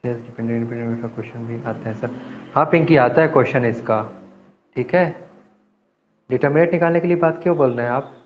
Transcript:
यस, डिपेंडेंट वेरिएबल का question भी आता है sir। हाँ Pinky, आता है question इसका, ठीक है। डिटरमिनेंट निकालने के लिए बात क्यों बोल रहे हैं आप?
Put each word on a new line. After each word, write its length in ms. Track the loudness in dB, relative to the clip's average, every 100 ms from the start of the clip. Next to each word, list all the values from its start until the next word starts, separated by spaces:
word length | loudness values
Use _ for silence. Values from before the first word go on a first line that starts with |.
यस, 120 | -6 -8
डिपेंडेंट 520 | -10 -8 -4 -2 -4
वेरिएबल 320 | -6 -6 -6
का 60 | -6
question 380 | -10 -12 -12 -10
भी 160 | -8
आता 260 | -8 -8 -8
है 60 |
sir। 160 | -6 -8 -8 -14 -16 -4
हाँ 100 | 0
Pinky, 320 | 2 2 6 6
आता 260 | 6 4
है 60 | 4
question 360 | 4 2 2
इसका, 380 | 0 -2 -2 -2 -2 -14 -20 -20 _ _ _ -8
ठीक 180 | 0
है। 340 | 2 0 -4 -18 -20 _ _ _ _ _ _ _ _ _
डिटरमिनेंट 420 | 0 2 2 2
निकालने 280 | 2 2 2
के 60 | 2
लिए 100 | 2
बात 260 | 2 0
क्यों 140 | -2 2
बोल 160 | 2
रहे 140 | 0 -2
हैं 60 |
आप? 220 | -4 -6 -18